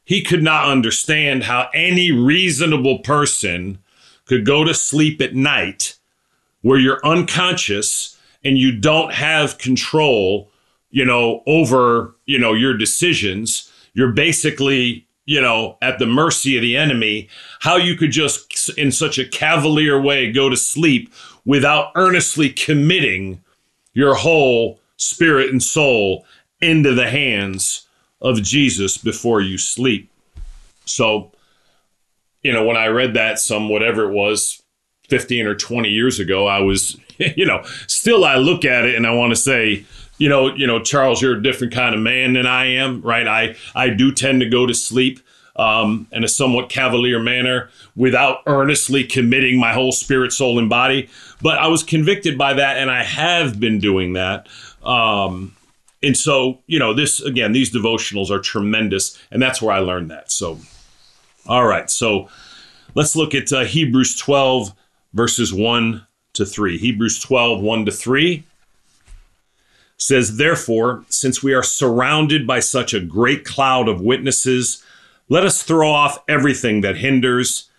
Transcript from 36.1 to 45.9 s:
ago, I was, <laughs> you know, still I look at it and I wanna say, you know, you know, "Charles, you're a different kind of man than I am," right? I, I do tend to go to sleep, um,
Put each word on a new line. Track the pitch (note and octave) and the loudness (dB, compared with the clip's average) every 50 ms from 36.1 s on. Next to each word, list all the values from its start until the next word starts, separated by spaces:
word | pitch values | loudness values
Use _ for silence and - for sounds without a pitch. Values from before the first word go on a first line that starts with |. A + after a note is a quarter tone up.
| A#2 A2 | 0 -2
ago, | F#2+ E2+ F#2+ F#2+ G2+ | -2 -2 0 0 0
I | G2+ G2 G2 | 0 0 2
was, | G2 G2 G2 F#2+ - - - - _ | 2 2 0 0 -2 -4 -8 -12 _
<laughs> | _ - - | _ -8 -4
you | - D3 - D#3 F#3 | -4 -4 -2 0 0
know, | D#3 F#2+ - - - - - - | 0 0 -2 -4 -10 -16 -14 -10
still | - - - - A3+ A#3 G3+ F3 | -6 -6 -2 2 4 4 4 4
I | D3 C3+ | 4 4
look | C3 C3+ E3 F3 F3 D3+ | 4 4 2 2 2 2
at | C3+ B2 A#2+ A#2 | 0 2 2 2
it | B2 A#2+ | 2 2
and | A2+ A#2 | 0 0
I | A2+ A#2 | 0 2
wanna | A#2+ A#2+ A#2 A2+ | 2 2 0 0
say, | - - C3+ C3 A#2 A2 G#2+ G#2 G2 - - - - - - _ | 0 0 0 0 2 2 0 -2 -4 -8 -16 -20 -20 -20 -16 _
you | - D3+ C#3+ | -2 0 2
know, | C#3+ C3+ C3 C#3 C3+ | 4 4 2 0 0
you | C3+ C#3 | -2 0
know, | A#2+ A#2 A2+ | 0 0 0
"Charles, | G2 - C#3+ C#3+ C3+ C3 A#2 - | -2 0 0 2 2 2 2 2
you're | C3 C3 A#2+ | 2 0 0
a | G2+ G#2+ | 2 0
different | C3+ B2+ - B2 A#2 A#2+ | -2 -2 -2 -4 -4 -2
kind | B2+ B2 A#2+ A2 | -2 -2 0 0
of | G#2+ | 0
man | G#2+ A#2 B2+ B2+ B2+ B2+ B2+ | 0 0 0 0 2 2 2
than | B2+ B2+ | 2 2
I | B2 B2+ B2+ C3 | 0 0 0 0
am," | B2+ B2+ C3 C3+ C3 B2+ G#2+ | 0 0 -2 -2 -4 -4 -6
right? | - A#2 A#2 A#2 A#2 | -4 -2 -2 0 0
I, | A2 G#2+ A2+ A2+ A2+ A2+ - - - - | 0 0 0 0 -2 -6 -10 -18 -10 -4
I | - C3 B2+ | -2 0 0
do | G#2+ G2 B2+ C3+ | 2 2 2 2
tend | B2+ - B2+ C3+ C3+ B2+ | 2 0 0 0 2 2
to | B2 A2+ | 2 2
go | B2 B2 B2 | 2 2 2
to | B2 A#2 | 0 -2
sleep, | - - - A2 B2+ C3 B2+ B2+ - _ _ _ _ _ _ - | -4 -4 -2 0 0 0 0 -2 -6 _ _ _ _ _ _ -6
um, | - A2+ A2 G#2+ A2+ A2 G#2+ | -2 0 0 2 2 0 0